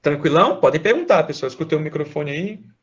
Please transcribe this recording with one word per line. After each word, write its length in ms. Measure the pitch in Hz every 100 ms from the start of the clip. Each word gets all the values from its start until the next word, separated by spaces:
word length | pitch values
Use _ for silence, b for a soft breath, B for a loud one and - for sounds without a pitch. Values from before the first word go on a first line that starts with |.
Tranquilão? 580 | 147 147 151 151 233 -
Podem 220 | - 151
perguntar, 440 | 208 262 339 185
pessoal. 240 | 156 139 135
Escutei 280 | - 160 156
o 40 |
microfone 500 | 151 151 147 151 147
aí. 340 | 147 196 214 - _